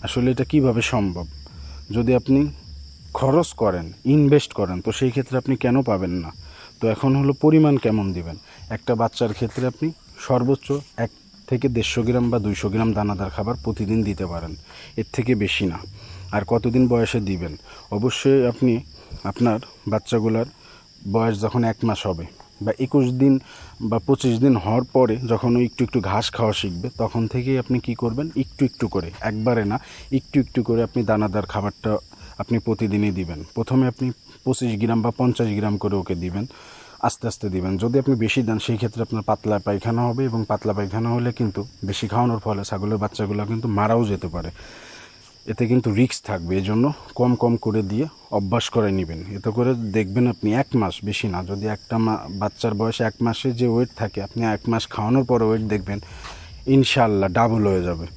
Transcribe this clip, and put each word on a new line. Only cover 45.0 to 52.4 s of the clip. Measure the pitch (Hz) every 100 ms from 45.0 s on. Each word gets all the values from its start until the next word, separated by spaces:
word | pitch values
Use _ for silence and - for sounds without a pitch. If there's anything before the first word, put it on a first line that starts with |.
| - - - - -
এতে | - 117
কিন্তু | 123 117 104
রিস্ক | 123 - -
থাকবে, | 101 82 95
এজন্য | 95 107 135 151 - -
কম | 123 120
কম | 120 117
করে | 113 110 98
দিয়ে | 104 156 - - 104
অভ্যাস | 98 117 -
করে | 120 104 95
নেবেন। | 82 82 90 98
এতে | 113 107
করে | 123 123 113 101
দেখবেন | 98 104 123
আপনি | 104 107 117
এক | 139 127
মাস, | 98 - 101
বেশি | 107 110
না, | 90 92
যদি | 98 107 104
একটা | - 113
মা-, | 113 110 73 95